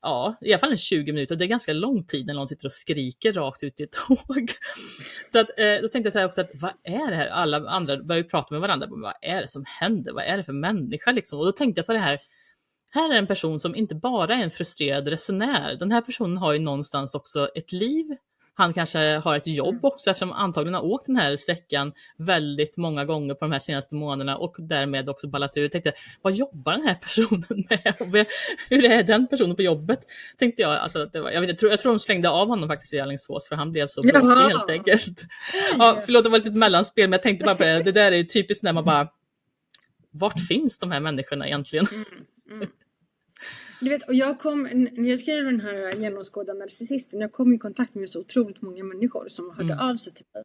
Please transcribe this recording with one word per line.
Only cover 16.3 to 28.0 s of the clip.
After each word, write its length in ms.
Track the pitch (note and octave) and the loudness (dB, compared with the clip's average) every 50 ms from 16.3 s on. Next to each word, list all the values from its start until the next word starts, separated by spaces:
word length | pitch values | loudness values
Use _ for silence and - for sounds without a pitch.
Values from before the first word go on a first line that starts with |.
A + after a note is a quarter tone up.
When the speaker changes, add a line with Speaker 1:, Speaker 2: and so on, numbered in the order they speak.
| F3 | -2
Speaker 1:
har 160 | F#3 F#3 D#3+ D3+ | 0 0 0 0
ju 60 | D#3 | 0
någonstans 560 | D#3+ D#3 C#3 C#3 D3 - - C#3+ C#3 C#3 - | 0 -2 -4 -4 -6 -4 -6 -6 -6 -4 -8
också 340 | D3 - - - D3+ C#3+ - - | -10 -10 -6 -4 -2 -2 -2 -4
ett 180 | - E3 _ - | -8 -12 _ -6
liv 340 | F3+ G#3 A#3+ C#4+ D#4+ D#4+ D#4 D4 B3+ _ _ _ _ _ _ _ | -4 -2 -2 -2 -2 -4 -4 -8 -12 _ _ _ _ _ _ _
han 200 | - G3 E3+ E3 | 2 2 2 2
kanske 240 | F#3 E3+ D#3 - E3 D#3 D3+ D3+ D3+ D#3 | -2 -4 -2 0 2 2 2 2 2 0
har 120 | E3+ D3+ | 0 0
ett 100 | D3 D3 | 0 0
jobb 220 | E3 D#3+ C#3+ C3+ D#3+ G#3+ | -2 -4 -2 0 -2 -2
Speaker 2:
Mm. 60 | A#3+ - | 0 0
Speaker 1:
också, 260 | C#4 C#4 - - - | -2 -2 0 -2 -2
eftersom 200 | F#3+ - F#3+ F#3 | 0 0 -2 -6
han 100 | - - G3+ | -4 -2 -2
antagligen 300 | F#3+ E3 - D3+ E3 F3+ | -2 0 -2 -2 -2 -2
har 80 | F#3 - | -2 -2
åkt 220 | D#3+ G#3 C4 - | -2 -2 -2 -2
den 100 | - C4 | 0 2
här 200 | B3+ F3+ C#3+ C#3+ | 2 2 2 0
sträckan 560 | D3 - - E3+ E3 _ _ - C#3+ C#3 D3 D3 _ - - _ _ | -2 -2 -4 -4 -4 _ _ -2 -2 -2 -2 -6 _ -20 -20 _ _
väldigt 580 | D#3+ F3 F#3+ E3+ D#3 D3 C#3+ C#3+ D3+ D3+ _ | 0 2 2 2 2 0 0 -2 -2 -2 _
många 280 | - E3+ E3 D#3 C#3+ C#3+ | -4 -4 -2 -2 -2 -2
gånger 300 | D3 D#3+ D#3 D3 C#3 C#3 | -2 -2 -2 -2 -4 -6
på 100 | - - | -4 -4
de 80 | D3+ D#3+ | -2 -2
här 60 | C#3 | -2
senaste 360 | - - D#3 C#3 C3+ - D3+ | -4 -4 -6 -6 -6 -6 -8
månaderna 420 | D3+ D3+ D3 C#3 C3+ C3+ C#3 C#3 - | -6 -4 -4 -4 -4 -4 -4 -4 -4
och 180 | - E3+ F3 - | -6 -8 -10 -12
därmed 500 | E3 D#3+ D#3+ C#3+ C#3 C#3+ C#3 C3+ C3+ C#3 | -8 -4 -2 -2 -2 -2 -2 -4 -4 -6
också 200 | C#3 - - D3 | -8 -8 -10 -8
ballat 280 | C#3 C#3 C#3 C#3 - | -4 -4 -4 -2 -2
ur. 60 | D3 D3 | -2 -2
Jag 100 | D3 - | -2 -2
tänkte, 200 | F3 E3 D3+ C#3+ - - - - _ _ | -2 -2 -2 -4 -4 -14 -20 -20 _ _
vad 120 | G3 F#3+ | -2 0
jobbar 380 | G3+ C4 C#4 - D3+ B2+ D3+ E3+ | 0 -2 -4 -4 -8 -4 -2 -2
den 100 | A3 D#4 | 0 0
här 80 | C#4+ - | 0 -2
personen 680 | - - - - - A3+ A3+ A3 F3+ E3 - A3+ G3+ F#3 - | -2 -4 -4 0 0 2 2 2 -2 -2 -4 -6 -6 -2 -2
med? 240 | A#3 G3 - A3 G3 - | -2 0 0 -2 -2 -2